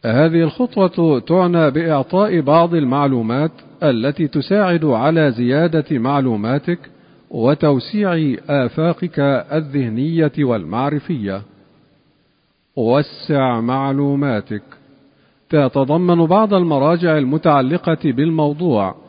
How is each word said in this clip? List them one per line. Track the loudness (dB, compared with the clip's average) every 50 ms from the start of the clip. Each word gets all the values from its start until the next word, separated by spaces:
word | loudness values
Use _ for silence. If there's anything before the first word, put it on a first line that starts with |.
| -2
هذه | 0 2 2 2 2 4 2 0
الخطوة | 0 0 -4 -6 -4 0 0 0 0 0 0 2 2 2 0
تعنى | 0 0 0 2 2 2 2 2 2 2
بإعطاء | 2 0 -2 0 0 -2 -2 0 0 0 0 2 0 0
بعض | 0 2 4 4 4 2 2
المعلومات | 0 0 0 0 0 0 0 0 0 -2 -2 -2 0 -2 -2 -4 -8 -20 -20 -14 -2 0
التي | 0 0 0 0 -2 -2 -2 -4 -2
تساعد | -2 -4 -2 0 0 0 2 2 0 0 0
على | 0 0 2 2 2 2 2 2 2
زيادة | 0 0 0 0 2 2 0 0 0 -2 -2 -2 -2 -2
معلوماتك | 0 0 0 0 0 0 0 -2 -2 -2 -2 -2 -2 -4 -6 -6 -6 -20 -20 _ _ _ _ _ _ _
وتوسيع | -6 -2 0 0 0 2 2 2 2 0 -2 -4 -4 -2 -2 0 0 0 0 -2 -2 -4 -4 -4
آفاقك | -2 -2 -2 -2 -2 -2 -2 -2 -2 -2 -6 -8 -4 -2 0 0 0 0 -2 -4 -6
الذهنية | -6 -6 -4 -4 -4 -4 -2 -2 -4 -4 -2 0 0 0 0 0 -2
والمعرفية. | -2 0 0 -2 -4 -6 -6 -4 -4 -2 -4 -4 -4 -6 -6 -6 -4 -6 -6 -8 -10 -14 -20 _ _ _ _ _ _ _ _ _ _ _ _ _ _ _ _ _ _ _ _ _ _ _ _
وسع | -4 0 2 2 0 0 -2 -8 -20 -6 -2 -2 0 0 0 -2 -2
معلوماتك. | -2 -2 -2 -2 -2 -2 -2 -2 0 0 0 -2 -2 -2 -2 -4 -4 -6 -10 -10 -10 -14 -20 -20 _ _ _ _ _ _ _ _ _ _ _ _ _ _
تتضمن | 0 2 2 2 2 0 0 2 0 0 2 2 4 4 4
بعض | 4 4 2 2 2 2
المراجع | 0 2 2 0 0 2 2 0 0 0 0 0 0
المتعلقة | 0 0 -2 -2 0 2 2 2 2 0 -2 -2 -2 -2 -4 -2 -2
بالموضوع | -2 -2 0 0 0 0 0 -2 -2 -2 -2 -2 0 0 0 0 -2 -6 -10 -18